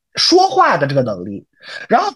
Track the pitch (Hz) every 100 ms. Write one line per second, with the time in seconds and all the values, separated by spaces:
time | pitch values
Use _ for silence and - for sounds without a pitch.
0 | _ - - 359 370 381 320 - 139 139
1 | 120 95 98 101 - _ - - - 240
2 | 427